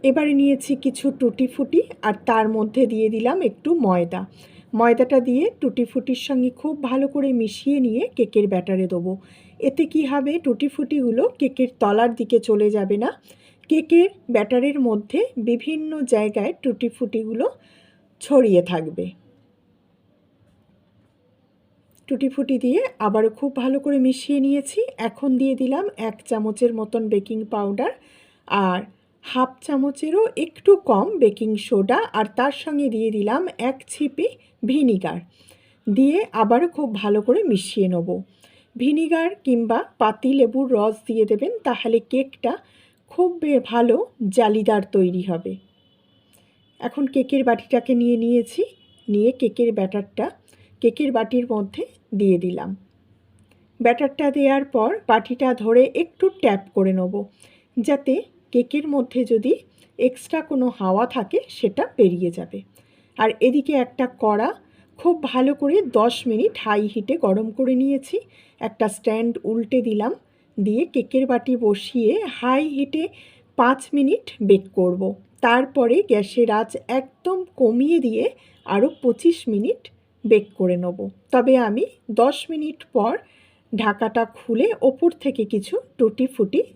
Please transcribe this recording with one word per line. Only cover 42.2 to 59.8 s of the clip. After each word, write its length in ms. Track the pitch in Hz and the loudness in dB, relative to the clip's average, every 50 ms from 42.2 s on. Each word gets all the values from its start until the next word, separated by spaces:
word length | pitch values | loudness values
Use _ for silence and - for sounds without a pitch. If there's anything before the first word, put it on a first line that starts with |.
| 269 269 - _ - 233 - - _ _ _ _ _ _ _ _ _ _ | -2 -2 -8 _ -6 -4 -4 -6 _ _ _ _ _ _ _ _ _ _
খুব 180 | - - 359 359 359 339 | -2 0 0 0 0 -2
বে-, 260 | - 302 285 247 - | -2 2 2 2 0
ভালো 300 | - 226 240 240 233 226 311 466 - _ _ 233 196 | 2 2 2 4 4 4 2 0 -6 _ _ -6 0
জালিদার 540 | 196 - 233 208 214 220 208 214 214 208 196 - | 2 2 4 4 2 2 2 2 2 0 0 0
তৈরি 320 | - 202 185 180 175 180 185 | 2 2 2 2 0 -4 -4
হবে। 300 | 196 175 165 185 190 190 190 _ _ _ _ _ _ _ _ _ _ _ _ _ _ _ _ _ _ _ _ _ _ _ _ | -4 -6 -6 -6 -10 -12 -12 _ _ _ _ _ _ _ _ _ _ _ _ _ _ _ _ _ _ _ _ _ _ _ _
এখন 240 | - 247 - - 285 | -10 -8 -4 -4 -4
কেকের 360 | 269 - 269 254 262 285 269 262 | -2 0 -2 0 0 0 0 2
বাটিটাকে 500 | 247 233 - - - - 240 233 - 262 | 2 0 0 -2 -2 -2 -2 0 0 0
নিয়ে 220 | 240 240 240 240 | 2 2 2 2
নিয়েছি, 440 | 226 226 233 240 240 233 233 - 339 415 - - _ _ _ _ _ _ | 0 0 2 2 0 0 -2 -4 -6 -6 -6 -6 _ _ _ _ _ _
নিয়ে 220 | - 208 208 208 240 | -2 0 2 2 2
কেকের 380 | 254 254 262 214 208 - 240 233 | 0 0 -2 -2 0 0 0 0
ব্যাটারটা 540 | 214 214 190 190 196 202 196 - _ - 233 415 - _ _ _ _ _ _ _ _ _ | 0 -2 -4 -2 -4 -6 -8 -6 _ -6 -6 -6 -8 _ _ _ _ _ _ _ _ _
কেকের 280 | - 233 233 - 302 277 | 0 0 0 0 -4 -2
বাটির 340 | 247 226 220 226 254 247 240 247 | 0 -2 -2 0 -2 -4 -2 -2
মধ্যে 320 | 226 208 202 196 - - 440 - _ _ _ _ - | -4 -4 -4 -6 -8 -12 -12 -12 _ _ _ _ -2
দিয়ে 220 | 196 202 196 185 | 0 2 2 2
দিলাম। 320 | 175 180 180 180 160 143 185 196 - - _ _ _ _ _ _ _ _ _ _ _ _ _ _ _ _ _ _ _ | 2 0 -4 -6 -6 -8 -10 -10 -12 -14 _ _ _ _ _ _ _ _ _ _ _ _ _ _ _ _ _ _ _
ব্যাটারটা 460 | 226 233 240 240 294 269 277 - 302 285 | 2 2 2 4 0 -2 0 0 0 0
দেওয়ার 340 | 277 294 277 277 269 277 277 | 2 4 4 4 4 2 -2
পর 240 | 277 - 240 214 254 392 440 - | -2 0 0 0 0 0 -4 0
বাটিটা 420 | - 226 226 220 - 254 247 285 254 247 | 2 2 2 2 -2 -4 -2 0 0 0
ধরে 300 | 247 208 220 226 247 262 269 269 | 0 0 4 6 6 6 6 2
একটু 300 | - 339 - _ _ - 381 | -4 -4 -4 _ _ 0 0
ট্যাপ 320 | 381 - - 240 202 196 196 - _ | 0 2 2 2 2 2 -4 -4 _
করে 200 | 202 190 190 190 | 0 2 2 2
নেব, 200 | 185 180 180 196 202 202 196 _ _ - - _ _ _ _ _ | 0 -2 -2 -4 -6 -8 -8 _ _ -20 -20 _ _ _ _ _
যাতে 360 | - 214 294 285 277 277 - 262 359 494 _ _ _ _ _ | -4 0 0 0 0 2 0 0 0 -2 _ _ _ _ _
কেকের 340 | - 240 247 247 - 294 294 | 0 0 0 2 -2 -4 -2
মধ্যে 340 | 311 285 277 254 254 - 254 247 | 0 -2 -2 -2 -2 -2 -4 0
যদি 280 | 208 240 220 214 254 349 - - _ _ _ | 2 0 0 2 0 0 -2 -2 _ _ _